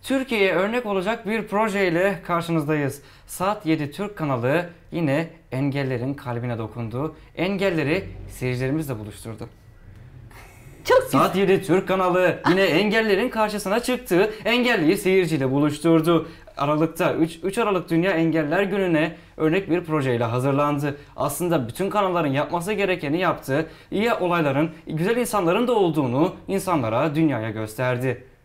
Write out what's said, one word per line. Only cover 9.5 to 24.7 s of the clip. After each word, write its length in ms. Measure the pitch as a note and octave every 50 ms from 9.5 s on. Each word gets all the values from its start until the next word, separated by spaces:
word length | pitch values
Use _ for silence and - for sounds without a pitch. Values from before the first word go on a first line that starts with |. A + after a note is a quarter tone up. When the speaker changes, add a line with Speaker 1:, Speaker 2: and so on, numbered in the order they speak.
| - - - - - - - - - - - - - - - - - - - - - - - - - - -
Speaker 2:
Çok 160 | - A#4+ B4+ -
güzel. 180 | - - C#3
Speaker 1:
Saat 140 | E3 F#3+ E3
yedi 280 | F#3 G3 F3+ G3 F#3+ F#3+
Türk 240 | - D#3+ F#3 F#3+ F#3+
kanalı 520 | F#3 F#3+ F#3 F#3 F3 F3+ F3+ F3 C#3 - - -
yine 120 | E3 F#3+ G3
engellerin 680 | F#3 D3 D#3+ G3+ G#3+ G3+ A3+ A3 A3 G3+ F#3 A3+ B3+
karşısına 500 | B3 A3+ G#3+ G#3 G3 G#3 G3+ F#3+ G3 A#3
çıktı. 520 | A#3 B3 B3 A#3+ B3 - F3+ E3+ G3+ A3 G#3+ - -
Engelliyi 520 | G3+ A#3 B3 B3 B3 A#3+ G#3 D#3+ D3 F#3+ G3
seyirciyle 540 | - F3+ F#3+ F#3+ F#3 D#3+ D#3+ D3 C3+ C3
buluşturdu. 760 | C3 C#3 D3 D3+ C#3+ - - E3 E3 D#3+ D#3 E3 E3+ D#3+ D#3 - - - - - - -
Aralıkta, 560 | C3+ D3 D3+ D3+ D#3+ D#3+ D#3+ - F#3 D#3 A#2+
üç, 260 | B2 D#3+ E3 - - -
üç 140 | F#3+ F#3+ A#3
Aralık 320 | A3+ G#3 G3+ F3+ D#3+ -
Dünya 220 | E3 E3 E3+ F#3+
Engeller 520 | F#3+ D#3+ D#3+ E3 D#3 E3 D#3 C#3+ D#3 F3+ G3+
Günü'ne 520 | G3 F3+ G#3 G3 F3+ E3+ D3+ D#3 E3+ E3+ - - - - -
örnek 320 | D#3 D#3 D#3 F#3+ G3 -
bir 140 | D3+ F3+ E3+
projeyle 400 | E3 D#3 D3+ C#3 C3 B2 A#2 A#2+
hazırlandı. 760 | A2+ A#2 B2+ B2+ C#3+ C#3 C#3 D3 D3 D3 C#3 D3 D3 C3+ - - - -
Aslında 520 | - - D3 C#3 - E3+ F3+ E3 D#3 B2+ A2+
bütün 220 | A#2 - F3+ G3
kanalların 420 | F#3+ G#3+ G3+ F#3+ F3+ F3 D#3+ D3
yapması 420 | C3 C3+ D3 - - F3 E3 F#3 G#3+
gerekeni 460 | F#3+ G3+ F#3 F#3 F3+ D#3 C#3 C#3+ E3+
yaptı. 460 | F#3 E3+ C#3+ - - - C3 D3 D#3+ D#3+ - - - -
İyi 220 | - F#3 G#3+ A#3 A#3
olayların, 580 | - F3+ F3+ F3 E3+ D#3+ C#3+ C3 C#3 D#3 E3